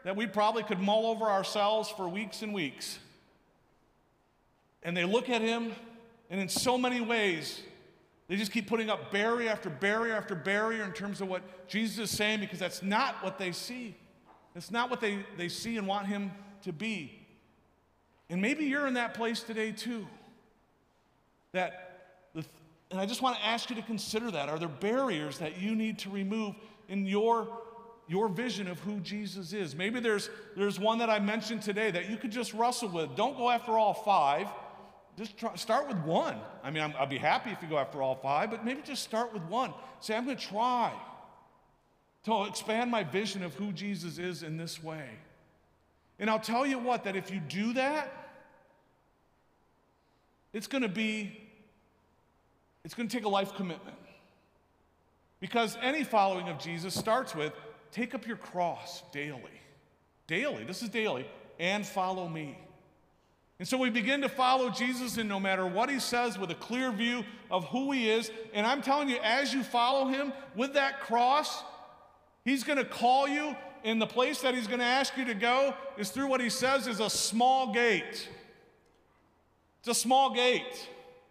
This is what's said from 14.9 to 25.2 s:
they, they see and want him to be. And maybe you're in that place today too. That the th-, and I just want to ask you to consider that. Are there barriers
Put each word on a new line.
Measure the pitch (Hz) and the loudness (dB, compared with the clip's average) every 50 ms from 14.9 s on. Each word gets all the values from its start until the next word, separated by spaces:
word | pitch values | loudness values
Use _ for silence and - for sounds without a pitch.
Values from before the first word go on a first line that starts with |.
| 254 240 | 0 0
they, | 233 208 202 202 196 - - | 0 0 0 -2 -6 -8 -8
they | 165 175 175 | -6 -6 -4
see | 170 - - 226 233 | -4 -4 -4 -4 -2
and | 226 196 | -2 0
want | 190 196 202 196 | 0 0 0 0
him | 196 202 202 202 196 165 - - - - - - | -2 -2 -2 -2 -4 -6 -10 -16 -18 -20 -12 -10
to | 185 170 | -8 -6
be. | 147 202 226 220 185 151 120 - - - _ - _ _ _ _ _ _ _ _ _ _ _ _ _ _ _ _ _ _ _ | -4 -4 -4 -4 -4 -6 -10 -14 -18 -20 _ -20 _ _ _ _ _ _ _ _ _ _ _ _ _ _ _ _ _ _ _
And | 170 180 | 0 2
maybe | 196 233 294 302 311 | 2 2 2 2 0
you're | 277 262 294 285 | 0 2 2 2
in | 269 254 | 2 2
that | 247 240 226 - | 0 0 -2 -2
place | 214 233 226 233 220 | -2 -2 0 0 -2
today | - - 226 220 220 220 | -6 -6 -4 -2 -2 -2
too. | 208 214 - 240 240 226 196 151 - - - - - - _ _ _ _ _ _ _ _ _ _ _ _ _ _ _ _ _ _ _ _ _ _ | -2 -4 -6 -6 -6 -6 -6 -10 -14 -20 -20 -20 -20 -20 _ _ _ _ _ _ _ _ _ _ _ _ _ _ _ _ _ _ _ _ _ _
That | - 185 185 165 - - - - - - - - - - _ _ _ | -2 0 0 0 -4 -10 -16 -16 -18 -20 -20 -20 -20 -20 _ _ _
the | 160 | -12
th-, | 156 - - - - - - _ _ _ | -12 -12 -16 -20 -20 -20 -20 _ _ _
and | - 190 | -4 -2
I | 190 | -2
just | 202 240 - | -2 -2 0
want | 247 262 240 | 2 0 2
to | 214 208 | 2 0
ask | 214 226 233 - - | 0 0 0 -2 -4
you | 254 | -6
to | 220 - | -6 -4
consider | - 226 202 - - - 220 233 240 | -4 -4 -4 -4 -2 -2 -2 -2 0
that. | 185 151 139 143 | -2 -2 -2 -2
Are | 151 | -2
there | 160 170 | -2 -2
barriers | 170 143 131 190 202 226 262 277 254 190 151 | -4 -4 -2 0 0 2 2 2 2 0 0